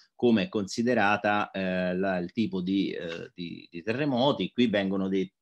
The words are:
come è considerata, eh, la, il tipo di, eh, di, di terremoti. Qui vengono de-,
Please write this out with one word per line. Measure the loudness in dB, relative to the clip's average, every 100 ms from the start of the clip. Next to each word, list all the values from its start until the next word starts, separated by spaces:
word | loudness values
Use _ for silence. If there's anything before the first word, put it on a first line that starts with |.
| _ 0
come | 4 4
è | 2
considerata, | -2 -4 -2 0 4 4 2 2 0 0
eh, | -4 -2 0 -2 0
la, | 0 -2
il | -4
tipo | -2 -2 -2
di, | 0 0 0
eh, | -4 -8 -10 -12
di, | -12 -12 -12 -14
di | -10
terremoti. | -6 -2 0 2 2 2 -2
Qui | 2 2
vengono | 2 0 -2 0
de-, | 0 -2 _